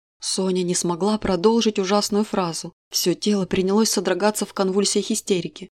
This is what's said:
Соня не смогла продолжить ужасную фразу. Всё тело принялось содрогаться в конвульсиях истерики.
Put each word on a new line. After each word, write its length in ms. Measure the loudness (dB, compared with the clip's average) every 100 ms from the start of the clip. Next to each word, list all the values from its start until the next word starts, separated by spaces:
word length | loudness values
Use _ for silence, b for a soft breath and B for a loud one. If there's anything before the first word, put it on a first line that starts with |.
| _ _
Соня 420 | -6 -2 -2 0
не 120 | 0
смогла 420 | -2 -2 -2 0 0
продолжить 640 | 0 2 4 4 2 0
ужасную 460 | 0 0 2 0
фразу. 500 | 0 -2 -4 -6 -12 -18 _
Всё 240 | -2 0
тело 320 | 0 0 0 0
принялось 420 | 0 2 2 2
содрогаться 560 | 0 0 2 2 0
в 80 | -2
конвульсиях 580 | -2 0 2 2 0 -2
истерики. 600 | -4 -2 -2 -4 -12 -20